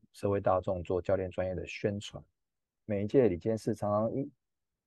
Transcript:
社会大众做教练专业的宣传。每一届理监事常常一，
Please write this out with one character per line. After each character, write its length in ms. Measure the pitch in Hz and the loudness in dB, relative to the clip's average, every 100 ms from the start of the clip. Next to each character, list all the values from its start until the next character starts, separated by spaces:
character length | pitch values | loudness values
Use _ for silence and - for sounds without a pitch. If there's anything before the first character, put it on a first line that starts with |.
| - | -10
社 160 | - 101 | -4 -2
会 120 | 101 | 2
大 200 | 98 92 | 2 2
众 220 | 98 90 | 0 -4
做 180 | 85 90 | -2 -2
教 160 | 87 95 | 2 0
练 140 | 92 | 0
专 160 | 90 92 | -4 -4
业 80 | |
的 120 | 87 - | -4 -6
宣 320 | - 110 101 | -4 -2 -2
传。 240 | - - - _ _ _ _ _ | -8 -14 -18 _ _ _ _ _
每 200 | - 101 | -6 -4
一 20 | 104 | 2
届 220 | 139 117 | 6 6
理 100 | 87 | 4
监 180 | 113 110 | -2 -2
事 180 | - | -2
常 160 | 107 104 | -2 0
常 240 | 104 113 | 0 0
一， 160 | 131 143 - _ _ _ _ | -2 -6 -10 _ _ _ _